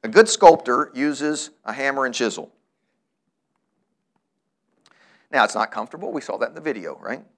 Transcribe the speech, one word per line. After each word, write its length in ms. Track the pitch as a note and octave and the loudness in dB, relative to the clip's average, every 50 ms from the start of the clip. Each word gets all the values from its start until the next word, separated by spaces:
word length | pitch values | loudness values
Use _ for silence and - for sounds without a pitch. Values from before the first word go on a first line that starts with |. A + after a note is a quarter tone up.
A 60 | - A2+ | -10 4
good 200 | A2 G3 A3 G#3+ | 6 6 6 6
sculptor 640 | - - - E3+ E3 D3+ - B2+ B2 B2+ D3 - - | 4 8 8 8 8 8 0 -2 -2 -2 -2 -4 -4
uses 560 | B2+ C#3 D3+ D3 C3 D3 D3+ D3+ C#3+ - - _ _ _ | -4 -2 -2 -2 -2 -2 -4 -4 -4 -8 -14 _ _ _
a 80 | G#2+ | -12
hammer 320 | G#2+ C3+ C3+ C#3 C#3 C#3 C3+ | -8 -4 -4 -2 -2 -2 -2
and 80 | B2+ | -2
chisel. 380 | A#2 - B2 G#2+ - - - - _ _ _ _ _ _ _ _ _ _ _ _ _ _ _ _ _ _ _ _ _ _ _ _ _ _ _ _ _ _ _ _ _ _ _ _ _ _ _ _ _ _ _ _ _ _ _ _ _ _ _ _ _ _ _ _ | -2 -2 -2 -2 -2 -6 -14 -16 _ _ _ _ _ _ _ _ _ _ _ _ _ _ _ _ _ _ _ _ _ _ _ _ _ _ _ _ _ _ _ _ _ _ _ _ _ _ _ _ _ _ _ _ _ _ _ _ _ _ _ _ _ _ _ _
Now, 140 | - C3+ A2 | 2 2 2
it's 100 | G#2 - | 2 2
not 160 | G#2+ A2 - | -2 -4 -4
comfortable. 400 | - G#2+ A2 - - - F#3+ - | -4 -10 -10 -10 -12 -12 -12 -8
We 120 | - D3 | -8 -8
saw 160 | - - G2 G2+ | -8 -8 -4 -4
that 100 | A#2 A#2 | -4 -6
in 60 | A2 | -6
the 40 | - | -8
video, 380 | D3+ D#3 B2+ G#2+ F2 D#2+ C#2 - | -8 -8 -8 -6 -8 -12 -12 -12
right? 240 | - - A#2+ - - _ _ | -10 -12 -12 -12 -14 _ _